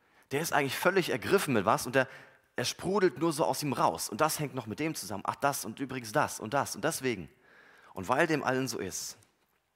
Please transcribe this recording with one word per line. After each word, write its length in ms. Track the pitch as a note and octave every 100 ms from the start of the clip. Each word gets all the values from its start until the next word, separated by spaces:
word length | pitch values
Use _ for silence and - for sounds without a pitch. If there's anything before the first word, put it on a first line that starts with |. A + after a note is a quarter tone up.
| _ _ -
der 100 | C3+
ist 120 | E3
eigentlich 240 | D3 C#3 -
völlig 340 | F3+ F#3+ D3+
ergriffen 440 | A#2 G2+ F#3+ -
mit 100 | A#2
was 220 | F#2+ C#3+ -
und 80 |
der, 140 | C3+ B2+ - - _ _ -
er 80 |
sprudelt 540 | B2 - - G3+ F#3 C3
nur 140 | E3
so 120 | C#3+
aus 180 | A#2 C3
ihm 120 | D3
raus. 340 | A#2+ D3+ E2 -
Und 140 | A2
das 180 | D#3 -
hängt 140 | C#3+
noch 120 | B2+ A2
mit 140 | G#2
dem 140 | D#3
zusammen. 280 | D3+ F#2+ G2+ -
Ach, 100 | A#2
das 300 | C#3 C3+ -
und 120 | G#2+
übrigens 340 | C3 C3 A2+
das 280 | D3 A2+ -
und 140 | A2
das 200 | C#3 A#2+
und 100 | -
deswegen. 440 | C#3+ D#3+ C3 G#2 D2+ _ _ - - - -
Und 160 | - F#2
weil 180 | C3 E3
dem 160 | D3+
allen 240 | - C3 C3
so 120 | A2+
ist. 400 | F#2+ - - - _ _ _ _ _